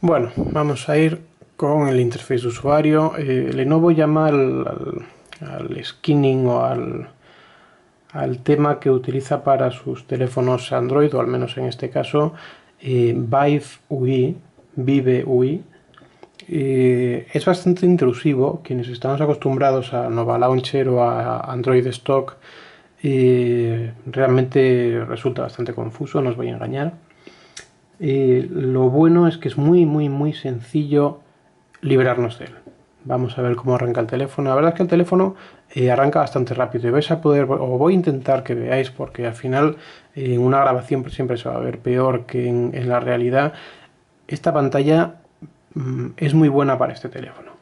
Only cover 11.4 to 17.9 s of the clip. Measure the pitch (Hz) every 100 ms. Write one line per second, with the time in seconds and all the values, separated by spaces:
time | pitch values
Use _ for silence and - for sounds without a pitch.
11.4 | 123 - 127 123 127 143 135 147 151 165
12.4 | - - _ _ 131 127 120 127 120 135
13.4 | 143 147 - - _ 143 127 131 131 180
14.4 | - _ _ - 127 139 127 127 - 123
15.4 | 127 165 - _ _ - - _ - _
16.4 | - 165 135 131 127 123 123 120 - -
17.4 | 156 180 185 180 180